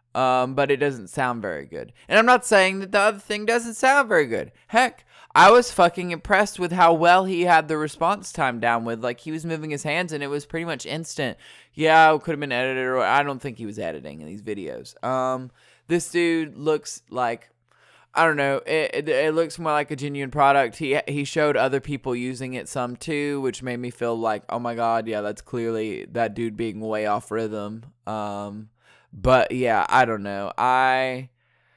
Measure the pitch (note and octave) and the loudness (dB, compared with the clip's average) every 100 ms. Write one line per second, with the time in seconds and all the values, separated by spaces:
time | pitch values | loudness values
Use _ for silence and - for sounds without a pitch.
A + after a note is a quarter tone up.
0 | _ - C3 B2+ B2+ C3+ C#3 C#3 C#3+ B2+ | _ -2 2 2 0 0 0 2 0 -2
1 | F#2+ - B2+ A#2+ G#2 D#2 C#2+ D#2+ A#1+ - | -8 -4 -4 -2 -6 -8 -10 -12 -14 -16
2 | - G3+ A3+ B3 - G#3 F#3+ F#3+ G3 G#3 | 0 4 6 4 4 4 4 0 -2 2
3 | G#3 G3+ - G#3 G#3+ A#3 A#3 A3 C4 C#4 | 2 0 -4 -6 -2 -2 -2 0 2 4
4 | A#3+ F#3 C#3 A2 D2 - _ A3 B3+ - | 4 2 2 -2 -6 -14 _ 2 2 0
5 | _ - - - F3+ A#3+ A#3+ - F3 F3+ | _ -20 0 8 10 10 6 4 2 2
6 | F3+ E3+ - G3 G3+ - F3+ F3+ E3+ E3 | -6 -6 0 2 2 -2 -4 4 6 6
7 | E3+ F3+ F#3+ F3+ F3 D#3+ D#3 D#3 D3+ - | 6 6 4 0 4 4 4 -2 -4 -2
8 | E3+ G3+ F#3 - C#3 A#2+ A#2 A#2 A#2 A#2 | -2 -2 -6 -2 -2 0 0 0 -2 -6
9 | B2 A#2+ - D#3+ E3 D#3+ D#3 D3 D3+ D#3 | -6 -6 -8 -10 -6 -8 -6 -8 -4 -4
10 | F3+ D#3 C#3+ D3 C#3+ E3 E3+ C#3+ - D3 | -4 -6 -6 -8 -8 -8 -8 -8 -8 -10
11 | E3 - C3+ - - - _ - D#3 D#3+ | -10 -8 -8 -8 -16 -20 _ -2 4 8
12 | D#3+ D#3 - D3+ D3 B2 C3 C3 B2+ C3 | 8 6 0 -6 -4 -2 -2 -2 -2 0
13 | G2+ C3 C#3+ C3+ C#3+ A#2 A2 G#2+ F2+ D#2 | 2 2 0 -4 -10 -12 -12 -8 -8 -8
14 | C#2+ D2 D2+ G2+ G#2+ G2+ D#2+ A#1+ - - | -12 -16 -16 -14 -10 -10 -8 -12 -14 -12
15 | A2+ C3 C3 B2+ B2+ _ _ _ - E3+ | -6 -4 -4 -6 -10 _ _ _ -4 -4
16 | - E3+ E3+ E3 D#3 - D3 D3+ - - | -2 -2 0 0 -4 -6 -2 -2 -4 -16
17 | _ B2 B2 A#2 _ _ _ _ _ _ | _ -4 -4 -4 _ _ _ _ _ _
18 | _ - E3 D3 C#3 C#3 - D#3 D3+ - | _ 2 2 2 0 0 0 0 0 -2
19 | D3 C3 D#3 D#3 E3 D#3 E3 D3+ C#3+ D3 | -2 0 2 0 -2 -4 -2 -2 -2 -6
20 | C#3+ C#3+ C#3 C3+ C#3 C#3 B2 - D3+ C#3 | -8 -8 -6 2 4 4 2 -2 -2 -2
21 | - C#3+ C#3 D#3+ D3+ C#3+ C3 C3+ C3 C#3 | -2 -4 -4 0 0 2 0 0 -4 -6
22 | C#3 B2 B2 B2+ C3 B2+ D2+ C#3 B2 B2 | -4 -4 -4 -8 -8 -10 -8 -6 -6 -8
23 | - D3+ D3 C#3+ C3 A2 B2+ A#2+ B2 - | -6 -4 -2 -2 -4 -4 -6 -8 -8 -6
24 | A#2+ A#2 A2+ G#2+ - A#2 A#2+ A#2 A#2 A2+ | -4 -2 -2 -4 -4 -6 -6 -2 0 0
25 | A2+ G#2+ G#2 G#2 - B2 A2+ A2+ A2 D2+ | -2 -4 -4 -8 -8 -6 -4 -2 -4 -6
26 | G1+ A#2 A2+ G#2+ A#2 G#2+ A#2 G2+ A2 G#2+ | -8 -4 -4 -2 -6 -4 -6 -6 -6 -4
27 | G#2+ G#2 - A2 A2 G#2+ G#2 A2 A#2+ _ | -2 -4 -4 -6 -4 -6 -8 -12 -18 _
28 | - G#2+ G#2 G2+ G#2 G#2 G#2+ _ _ _ | -10 -8 -6 -8 -10 -12 -16 _ _ _
29 | _ - G2 B2+ - B2+ B2 A2 - B2 | _ -4 4 4 4 0 2 2 4 4
30 | B2 A2 G2+ G2 G2+ - B2 B2+ C3 C3 | 4 0 -6 -6 -6 -2 0 2 2 2
31 | C3 B2+ C3 _ _ _ _ | -2 -6 -12 _ _ _ _